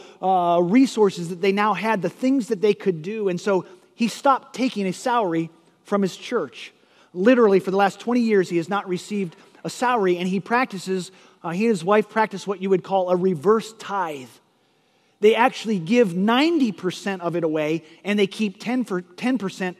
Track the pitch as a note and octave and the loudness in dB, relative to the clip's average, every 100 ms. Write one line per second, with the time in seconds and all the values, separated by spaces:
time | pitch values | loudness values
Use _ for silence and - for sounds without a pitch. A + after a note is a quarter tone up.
0 | - - F#3 F#3 F3 F3 F3 B3 C4+ A3 | -16 -4 0 2 4 2 4 4 4 4
1 | G3+ F3 E3+ F3+ G3 G3+ G#3+ F3 A3 G#3+ | 2 0 -8 -2 0 2 0 0 -2 -2
2 | E3+ - C4 C#4 G#3 G3 G#3 G#3 G3+ D#3+ | -2 -2 0 0 -2 0 0 0 0 -4
3 | E3 A3 G3 F3+ G#3 F#3 - - _ - | -6 -4 -4 -2 0 0 -2 -20 _ -8
4 | A#3 - C#4 B3+ - - B3+ G#3 F#3+ E3+ | -6 0 2 2 -2 -4 -4 -2 -6 -4
5 | B3+ A#3+ F#3+ E3 E3 _ _ _ - G3+ | -2 0 0 -2 -4 _ _ _ -4 0
6 | F#3+ - - A#3 C#3+ - - _ _ _ | 0 -4 -6 -4 -4 -12 -20 _ _ _
7 | _ F3+ G3+ B3 A3 F#3+ G3 F#3+ G3 - | _ 0 4 6 6 4 2 2 0 0
8 | A3+ B3 A3+ G3+ F3 E3+ E3 G3+ F#3+ F3+ | -2 0 2 2 2 -2 -2 -4 -4 -8
9 | - G3+ F3+ - - _ - - B3 B3 | -4 -6 -6 -10 -20 _ -10 -4 0 2
10 | F#3+ F3 F#3 G3 - A#3+ C4 F#3+ F#3 F#3+ | 2 0 -2 -4 -2 -2 -2 -6 -6 -6
11 | E3+ - - _ E3+ F3 A#3 G3 E3+ G#3+ | -8 -18 -20 _ -8 -2 0 0 2 0
12 | G#3 A3+ G#3+ F#3+ F#3 F#3+ F#3+ F#3 - F#3+ | 2 -2 -2 -4 -8 -6 0 0 0 -2
13 | F3+ F3+ F#3+ D#3+ F3+ A3+ - - - G3 | 0 2 2 0 2 2 0 -16 -8 -6
14 | E3+ C#3+ B2 - _ _ _ _ _ _ | -4 -8 -14 -20 _ _ _ _ _ _
15 | _ - G#3 A3 B3+ - A3 G3 D#3+ A#3+ | _ 2 4 6 2 2 -4 -4 2 2
16 | G#3+ F3 G#3 B3 D#4 E4+ A#3+ F3 F3+ - | 2 2 0 2 2 2 0 -2 -6 -6
17 | G3+ F#3+ E3+ E3 D#3+ D#3 D3+ D#3+ - - | -6 -4 -4 -2 -2 -2 -2 -2 -6 -12
18 | F#3 G#3 G3 - G#3 - G3+ B3+ A#3 F#3 | -4 0 0 0 -4 -4 -6 -4 -4 -6
19 | F3+ - A#3+ C4 F#3+ - F#3 | -8 -6 -2 -2 -4 -6 -8